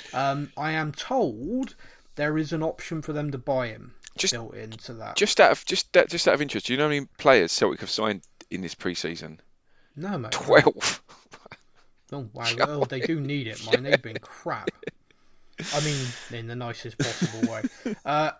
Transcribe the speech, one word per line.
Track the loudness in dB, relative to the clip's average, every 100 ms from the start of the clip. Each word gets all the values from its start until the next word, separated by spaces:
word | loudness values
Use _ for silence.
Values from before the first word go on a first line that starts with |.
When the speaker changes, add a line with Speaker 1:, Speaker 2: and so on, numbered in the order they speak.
| -8
Speaker 1:
Um, | -2 0 0 -4 -6
I | -2
am | -2 -2
told | -6 -2 0 0 -2 -4 -4 -4 -10 -20 -20 -14 -4
there | -2 0
is | -2
an | -2
option | -2 -4 -6 -6
for | -6
them | -4 -4
to | -4
buy | -2 -2 -2
him | -8 -16 -20 -12 -4
Speaker 2:
Just, | -2
Speaker 1:
built | -2 -6
into | -12 -12 -14 -14
that. | -12 -8 0
Speaker 2:
just | 4 8
out | 8
of, | 6 0
just, | -2 4 6 6
just | 4 4
out | 4
of |
interest, | 2 -4 -2
do |
you | 0
know | 2
how |
many | 0 -4 2
players | 6 8 6
Celtic | 4 2 2
have | -4
signed | -2 0 -2 -8 -20 -10
in | -8
this | -8 -6
pre-season? | -6 -4 -6 -8 -12 -18 -20 _ _ _ _ -12
Speaker 1:
No, | -6 -6
mate. | -4
Speaker 2:
Twelve. | -4 8 8 8 4 0 -4 -10 -20 _ -20 -20 -20 _ _ -20 _ _
Speaker 1:
Oh, | -12 -10
wow. | -6 -4
Speaker 2:
<laughs> | 0
Speaker 1:
Well, | 0 0 -4
they | -2
do | -2 -2
need | -2 -4 -6
it, | -8 0
mine. | 0
They've | 4 0
been | 0 -12
crap. | -12 -12 -8 -6 -6 -10 -12 -16 _ _ -20 -20 -20 -12 -4 -2
I |
mean, | -2 -2 -4 -8 -12
in | -10 -10
the | -8
nicest | -8 -10 -10 -6
possible | -6 -2 -4 -2 -2
way. | -2 -6 -6 -10
<laughs> | -6 -2
Uh, | 0 0 2